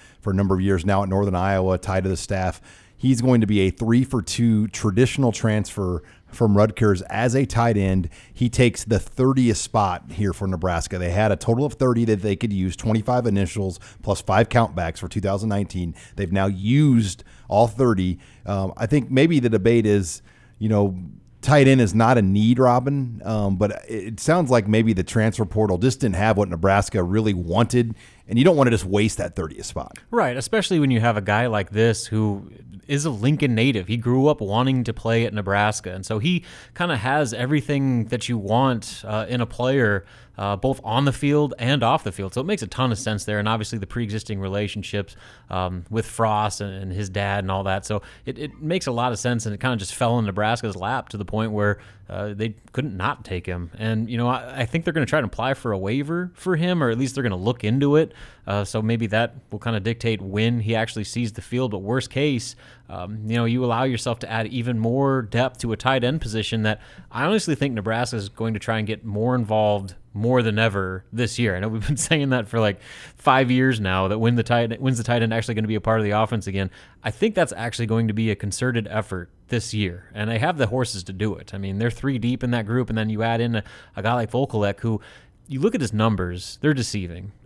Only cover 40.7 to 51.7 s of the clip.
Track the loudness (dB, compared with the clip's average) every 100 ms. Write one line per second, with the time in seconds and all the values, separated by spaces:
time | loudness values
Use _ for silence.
40.7 | -2 -2 0 2 0 0 2 0 -2 0
41.7 | 2 2 0 -2 -6 -6 -4 -4 -4 -4
42.7 | -2 -2 -2 -4 -4 -2 -2 0 -2 -4
43.7 | -6 -6 -6 -4 -6 -6 -6 -4 -4 -4
44.7 | -6 -6 -6 -6 -12 -20 -20 -8 -4 -4
45.7 | -6 -4 -4 -4 -2 0 2 0 -4 -8
46.7 | -8 -8 -6 -4 -4 -2 -2 -2 -2 -2
47.7 | -2 -2 -6 -6 -12 -12 -10 -12 -8 -4
48.7 | -2 -2 -2 -2 -2 -2 -2 -4 -4 -2
49.7 | -2 -4 -2 0 2 0 0 0 0 -4
50.7 | -4 -4 -4 -6 -10 -6 -4 -2 0 0